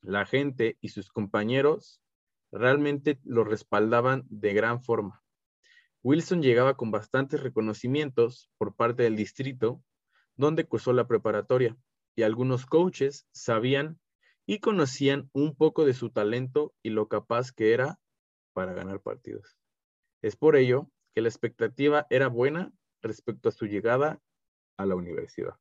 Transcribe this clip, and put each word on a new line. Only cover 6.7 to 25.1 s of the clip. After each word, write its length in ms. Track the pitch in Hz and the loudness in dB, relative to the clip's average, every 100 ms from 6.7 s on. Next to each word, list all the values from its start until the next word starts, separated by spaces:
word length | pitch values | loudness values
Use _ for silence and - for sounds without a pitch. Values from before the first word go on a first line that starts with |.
| 135 | 2
con 140 | 117 | -2
bastantes 520 | 104 - 131 135 147 | -4 -2 -4 -2 -4
reconocimientos 1080 | 135 127 110 104 123 143 151 127 117 127 _ _ | -4 -4 -4 -4 -4 -2 -2 0 0 0 _ _
por 180 | 104 - | -8 0
parte 260 | 117 120 | -2 2
del 140 | 120 107 | 0 0
distrito 680 | 104 - 135 131 113 123 _ _ _ _ _ - | -4 -4 -8 -2 -4 -4 _ _ _ _ _ -2
donde 280 | 143 160 | 0 0
cursó 280 | - 151 - | -2 -4 0
la 140 | 123 120 | 2 2
preparatoria, 720 | 113 110 104 - 127 123 123 _ _ _ - | 0 0 -2 0 2 2 -2 _ _ _ -2
y 60 | |
algunos 420 | 110 113 127 127 | 0 0 -2 -2
coaches 640 | 131 160 185 - 139 139 _ | 0 2 2 0 -4 -4 _
sabían 680 | - - 113 123 139 156 165 _ _ _ _ - | -12 -2 0 2 0 -2 -8 _ _ _ _ -6
y 140 | 202 | -2
conocían 680 | 226 202 139 - 139 139 135 | 0 2 0 0 0 0 -4
un 220 | 135 151 | -2 -2
poco 300 | 143 156 156 | 2 0 4
de 80 | 151 | 2
su 180 | 127 117 | 2 -4
talento 640 | 113 104 120 131 139 151 _ | -2 -2 -2 -2 -2 -4 _
y 80 | 113 | -4
lo 180 | 110 107 | -2 -2
capaz 440 | 107 - 117 127 | -4 -2 -4 -4
que 220 | - 110 | 0 2
era 240 | 117 135 190 _ _ _ _ _ | 2 0 -4 _ _ _ _ _
para 180 | - 92 | -8 -8
ganar 280 | 92 92 95 | -8 -10 -10
partidos. 580 | - - - 107 - _ _ _ _ _ _ _ | -10 -12 -12 -14 -16 _ _ _ _ _ _ _
Es 120 | 110 | -8
por 220 | - 151 147 | 0 4 6
ello 340 | 127 123 160 _ _ | 4 2 -2 _ _
que 60 | - | -2
la 80 | 113 | -2
expectativa 800 | 110 117 - 113 - 139 147 147 | -2 -8 -4 -6 0 2 2 2
era 180 | 131 135 | 2 2
buena 440 | 117 131 160 185 _ _ _ | 2 0 -2 -8 _ _ _
respecto 480 | 110 107 - 107 117 | -12 -10 -10 -4 -4
a 20 | |
su 140 | - 110 | -4 -6
llegada 520 | 101 113 127 147 - _ _ _ _ _ - | -2 0 0 0 -4 _ _ _ _ _ -6
a 100 | 98 | -4
la 100 | 90 | -4
universidad. 600 | 87 | -4